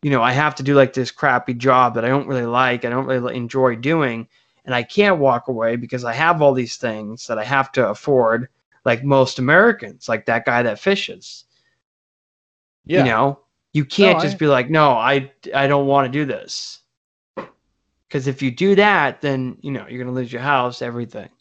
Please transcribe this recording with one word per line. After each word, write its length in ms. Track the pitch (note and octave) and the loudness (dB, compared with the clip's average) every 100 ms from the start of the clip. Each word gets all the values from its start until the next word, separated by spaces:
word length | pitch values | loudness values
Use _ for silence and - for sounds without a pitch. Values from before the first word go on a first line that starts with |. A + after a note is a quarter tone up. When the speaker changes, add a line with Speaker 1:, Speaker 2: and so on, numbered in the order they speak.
Speaker 1:
You 100 | D3+ | 0
know, 100 | C3+ | 2
I 80 | A#2 | 2
have 240 | C3+ D3+ D3 | 2 -2 -2
to 80 | |
do, 120 | C3+ C#3+ | 2 4
like, 180 | C3 | 4
this 180 | C3+ A#2+ | 2 -6
crappy 420 | - D3 B2 - | -2 0 0 -2
job 400 | A#2+ B2+ B2+ B2 A2+ | -2 2 4 4 2
that 100 | A#2 | 0
I 20 | |
don't 180 | C#3 C#3+ | 0 -2
really 180 | C3+ A#2+ | -4 -2
like, 400 | A#2+ B2+ B2 A#2+ | 0 0 0 -4
I 40 | |
don't 160 | A#2+ C3 | -4 -2
really 300 | C3 A#2+ B2 | -4 -4 -6
enjoy 400 | A#2+ C3+ C3 A#2 | -6 0 0 0
doing, 540 | B2+ E3 C#3 A2+ A2+ _ _ _ | -2 0 0 -4 -10 _ _ _
and 100 | - | -6
I 80 | B2 | -6
can't 360 | A#2 - G3+ F3+ | -4 0 2 4
walk 300 | C3+ A#2+ - | 2 0 -2
away 260 | A#2+ A2+ A#2+ | -4 -2 -2
because 300 | A#2+ B2+ A#2+ | -6 -8 -6
I 80 | |
have 280 | A#2 E3 E3+ | -2 0 4
all 120 | C#3+ | 4
these 240 | B2+ A#2 - | 2 -4 -6
things 500 | B2 G#2+ G#2 A2+ - | -6 -6 -10 -14 -8
that 100 | A2 | -8
I 60 | |
have 260 | G#2+ C#3 C3 | -2 -2 -2
to 160 | - A2+ | 0 -2
afford, 580 | G#2 - C3+ A2+ A2+ B2+ _ _ _ - | -2 0 2 2 0 -4 _ _ _ -2
like 180 | A#2+ | -2
most 360 | C3+ C3+ C3 - | 2 2 2 0
Americans, 680 | B2+ E3 A3+ A3 A2 E2 - | 2 4 4 2 -8 -16 -6
like 180 | A2+ - | -6 -2
that 180 | A#2 - | -2 0
guy 180 | A#2+ | 0
that 160 | A#2+ G#2 | 0 -2
fishes. 640 | - G3 - F#2 - - _ _ _ _ _ _ _ _ _ _ _ _ _ _ - | -2 -2 -4 -14 -18 -20 _ _ _ _ _ _ _ _ _ _ _ _ _ _ -2
Speaker 2:
Yeah. 140 | F3+ | 2
Speaker 1:
You 100 | D#3 | 2
know, 280 | A2 C#3 C#3+ _ _ _ | 2 0 -2 _ _ _
you 100 | D3+ | -4
can't 360 | C#3+ - G3 E3+ | -2 4 4 6
Speaker 2:
No, 40 | |
Speaker 1:
just 120 | D#3 F#3+ | 0 0
Speaker 2:
I 20 | |
Speaker 1:
be 100 | D#3 | 2
like, 220 | C3+ B2 | 2 2
"No, 220 | D#3 D3+ | 2 4
I, 400 | A#2+ A#2 C#3 C3+ _ - | 4 2 0 -2 _ -6
I 140 | C3+ C#3 | -2 2
don't 180 | C#3+ C#3 | 2 2
wanna 200 | C#3 C3 | 2 2
do 140 | C3+ | -2
this." 560 | D3 G#2 - - - - _ _ _ _ _ - - _ _ _ _ _ _ | -4 -6 -10 -14 -14 -20 _ _ _ _ _ -18 -18 _ _ _ _ _ _
'Cause 160 | D3 C3 | -6 -4
if 140 | C3 | -4
you 100 | C3+ | -4
do 240 | A#2+ F#3+ G3 | 0 2 4
that, 440 | G#3 F#3+ C#3+ B2 | 4 2 0 -2
then, 360 | C#3+ C3+ B2+ - | -4 -4 -4 -8
you 100 | C#3+ | -10
know, 140 | C3 G2+ | -10 -10
you're 140 | B2 | -12
gonna 140 | B2 B2+ | -8 -6
lose 160 | B2 | -6
your 100 | A#2 | -6
house, 400 | C3 C#3 B2 A#2+ | -2 0 -2 -6
everything. 480 | B2 A#2+ A#2 A2 F2+ _ | -10 -8 -10 -12 -18 _